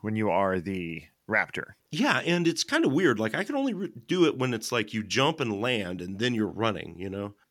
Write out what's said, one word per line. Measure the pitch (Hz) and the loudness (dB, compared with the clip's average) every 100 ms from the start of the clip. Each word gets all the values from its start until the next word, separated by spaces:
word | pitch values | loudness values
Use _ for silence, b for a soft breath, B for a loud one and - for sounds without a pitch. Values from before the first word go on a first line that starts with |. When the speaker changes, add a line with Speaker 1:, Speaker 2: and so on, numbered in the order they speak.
Speaker 1:
when | 107 110 | -4 0
you | 104 | 2
are | 90 98 92 | 4 2 2
the | 82 92 85 82 - _ - | -2 -4 -6 -10 -14 _ -2
raptor. | 107 87 - - - _ | 0 0 -4 -8 -14 _
Speaker 2:
Yeah, | 151 269 135 | -2 2 2
and | 151 175 165 | 2 2 2
it's | - | 0
kinda | - 311 240 | 0 2 2
weird. | 139 170 107 | 4 4 4
Like, | 110 151 | 0 -2
I | |
can | 214 285 | -2 -2
only | 269 | -2
re-, | 185 202 120 - | -2 -6 -10 -2
do | 180 160 | 4 4
it | 127 | 4
when | 127 | 0
it's | 113 - | -2 -2
like | 120 107 | -2 -2
you | 110 | -4
jump | 95 98 143 160 | -2 2 2 2
and | 120 101 | -2 0
land | 120 117 90 90 | 0 0 -2 -6
and | 90 98 | -8 -2
then | 123 117 | 0 0
you're | 101 | 0
running, | 90 113 90 - 85 | 0 -2 -2 -8 -10
you | 95 | -8
know? | 98 101 - _ | -6 -8 -10 _